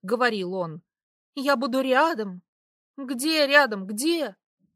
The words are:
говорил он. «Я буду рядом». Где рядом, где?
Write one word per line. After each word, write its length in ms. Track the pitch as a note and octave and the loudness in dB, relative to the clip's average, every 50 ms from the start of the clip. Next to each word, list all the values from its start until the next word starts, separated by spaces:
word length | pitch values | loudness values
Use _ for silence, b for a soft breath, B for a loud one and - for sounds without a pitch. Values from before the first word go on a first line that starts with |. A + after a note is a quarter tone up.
говорил 520 | - F#3 A#3+ A3+ B3 A#3+ A3+ G3 F#3 F3 F#3 | -6 -4 0 0 2 0 0 -2 -4 -4 -4
он. 280 | F#3 F3 E3 D#3 F3 _ _ _ _ _ _ _ _ _ _ - | -6 -6 -6 -8 -14 _ _ _ _ _ _ _ _ _ _ -10
«Я 220 | C#4+ B3+ C#4+ C#4+ | -4 0 0 0
буду 240 | A#3 C4+ C4+ A#3 C4+ | 0 0 -2 -2 0
рядом». 600 | C4 C4 B3+ C4 D#4 E4 E4+ A3 G#3+ G3 F3+ F3+ _ _ _ _ _ _ _ _ _ _ - | 0 2 4 4 4 2 0 -2 -6 -8 -10 -14 _ _ _ _ _ _ _ _ _ _ -16
Где 500 | - C#4 B3+ C#4+ A#3 C4+ D#4+ D#4+ D#4 C#4+ | -12 -8 -8 -6 -4 -2 0 2 2 2
рядом, 400 | C4+ C#4 D4 C#4 A#3 G#3 G3 F#3+ | 6 6 6 6 6 0 -6 -8
где? 500 | F#3+ A3 G#3 C4+ E4 E4+ E4 C#4+ - F#3+ _ _ _ _ _ _ _ _ | -8 -6 -4 -2 0 0 0 -2 -6 -8 _ _ _ _ _ _ _ _